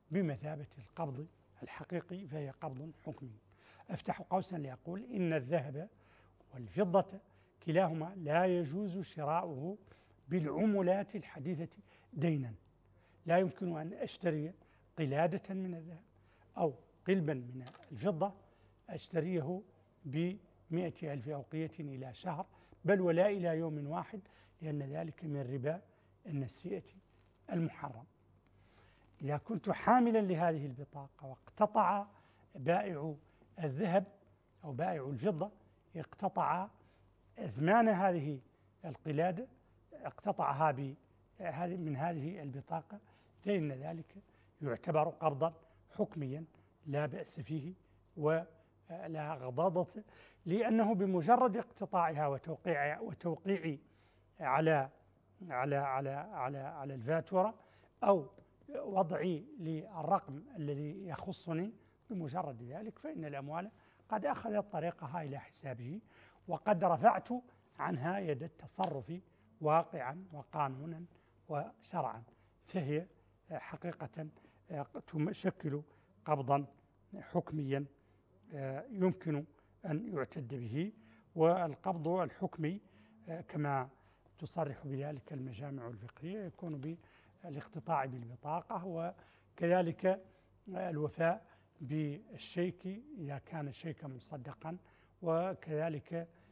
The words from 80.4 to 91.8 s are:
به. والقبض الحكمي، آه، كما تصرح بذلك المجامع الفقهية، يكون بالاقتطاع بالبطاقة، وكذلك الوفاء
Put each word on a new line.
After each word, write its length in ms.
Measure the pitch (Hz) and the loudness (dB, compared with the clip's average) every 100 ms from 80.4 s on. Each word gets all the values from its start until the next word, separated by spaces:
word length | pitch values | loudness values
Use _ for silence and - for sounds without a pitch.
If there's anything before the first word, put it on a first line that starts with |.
| 117 | -6
به. 380 | 131 117 139 202 - - - _ 160 | -6 -4 -4 -4 -8 -20 -20 _ 4
والقبض 720 | 160 180 165 135 190 170 156 | 6 6 0 -2 -2 0 0
الحكمي، 760 | 185 160 - 160 - 156 202 - - - - - | 2 0 -2 -6 -2 -4 -4 -12 -20 -20 -20 -12
آه، 120 | 165 | -10
كما 480 | - 151 147 135 127 - _ _ _ - | -6 -2 0 0 -2 -10 _ _ _ -16
تصرح 500 | 156 170 147 - 143 | -8 -4 -4 -4 -6
بذلك 460 | 135 147 143 - | -6 -6 -8 -10
المجامع 540 | 143 131 107 143 139 117 | -10 -8 -8 -10 -8 -10
الفقهية، 580 | 107 117 - 160 214 180 | -12 -14 -12 -10 -8 -10
يكون 520 | - 175 143 151 170 - - - _ | -8 -8 -6 -8 -10 -14 -20 -20 _
بالاقتطاع 600 | 170 143 - 160 - 147 135 | -10 -10 -8 -8 0 0 0
بالبطاقة، 800 | 127 117 127 147 170 - 202 185 | -6 -10 -10 -4 -4 -4 -6 -4
وكذلك 1400 | 165 175 - - _ _ - 170 180 165 - 185 190 - _ _ _ 208 | -4 -4 -8 -20 _ _ 0 6 6 4 2 2 2 -4 _ _ _ -10
الوفاء 800 | 185 180 151 151 - 165 208 - - _ - | -6 -4 0 -2 2 2 2 -6 -20 _ -12